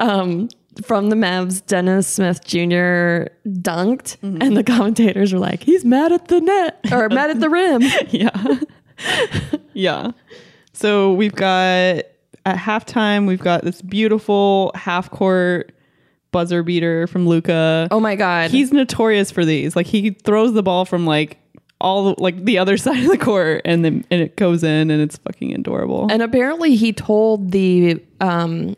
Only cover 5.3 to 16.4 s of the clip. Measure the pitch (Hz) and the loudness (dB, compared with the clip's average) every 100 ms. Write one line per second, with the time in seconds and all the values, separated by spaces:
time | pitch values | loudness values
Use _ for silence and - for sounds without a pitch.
5.3 | 185 196 - - 359 240 262 330 349 - | 0 -2 -2 2 2 4 2 2 0 2
6.3 | 349 330 392 330 - 202 247 220 247 302 | 0 2 0 0 -4 -2 0 2 0 0
7.3 | 262 311 339 370 262 262 381 - - 220 | 0 0 2 2 2 2 0 -2 -2 -2
8.3 | 196 226 262 - _ _ - - 640 466 | -2 -2 -2 -4 _ _ -14 -6 -4 -2
9.3 | - - - - - 180 123 127 - _ | -4 -6 -8 -10 -4 -4 -2 -6 -10 _
10.3 | - - _ _ - 208 208 196 185 214 | -20 -20 _ _ -4 0 2 2 2 0
11.3 | - 190 185 185 180 185 165 - _ _ | 0 0 2 2 2 2 0 -6 _ _
12.3 | - 190 180 208 214 - 240 214 208 202 | -10 -6 -4 -2 -4 -4 -2 0 0 0
13.3 | 185 180 175 - - 185 196 220 214 - | 0 0 -2 -2 -8 -8 -2 0 0 0
14.3 | 202 202 196 190 185 - 175 185 - 190 | 0 2 2 0 -4 -6 -6 -6 -2 0
15.3 | 185 180 175 - _ _ _ _ _ _ | 2 0 -2 -6 _ _ _ _ _ _
16.3 | 180 | -4